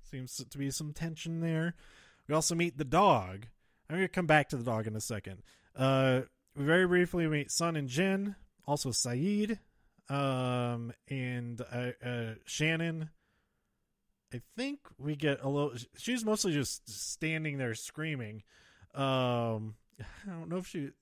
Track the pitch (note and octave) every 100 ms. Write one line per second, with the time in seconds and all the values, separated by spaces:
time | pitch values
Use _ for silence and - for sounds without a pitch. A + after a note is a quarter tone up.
0 | - C3+ B2+ - A#2 C#3+ C#3 C3 D3+ D3
1 | E3 D#3+ E3 E3 E3 D#3+ E3+ E3+ - -
2 | - _ - D#3 D#3 E3 F3 C#3+ C#3 D#3
3 | G3+ B2+ F#2 G2 A2 - _ _ _ D#3+
4 | F#3+ - E3+ D3+ C#3+ C3+ A#2+ A2 G#2+ G#2+
5 | - G#2+ - F#2+ - _ _ - C3 C3+
6 | C3+ B2+ B2+ _ _ - C#3+ E3+ F3+ F3+
7 | F3 F3+ D#3+ D3+ C#3+ - E3+ E3 C3+ B2+
8 | F#3+ G3 G3+ G3 - _ - D3 C#3 A2+
9 | D#3+ D#3 F3 G#3 A3 A3 _ _ _ _
10 | _ C#3 C#3 C3 B2+ B2 A#2+ A#2+ A#2 -
11 | - C3+ B2+ B2 A#2+ A#2 B2 B2 B2 A#2+
12 | B2+ A#2+ A2+ A2 - - D#3 E3 E3 E3
13 | D#3 _ _ _ _ _ _ _ _ _
14 | _ _ _ A#2+ - - C4+ C#4+ - -
15 | C#3+ D3 D3 C#3 C3+ C#3+ C#3+ A#2+ A#2 -
16 | - B3 A3 G#3+ G3+ D3 B2 - - -
17 | - - D#3 D#3+ D#3 C#3 B2 A2 - -
18 | D#3 C#3+ A2 G#2+ - _ - _ - -
19 | C3+ C3 B2+ A#2+ A#2 A2+ A2 G#2+ _ _
20 | - - G3+ E3+ E3 F3 F3+ F#3 C#3 -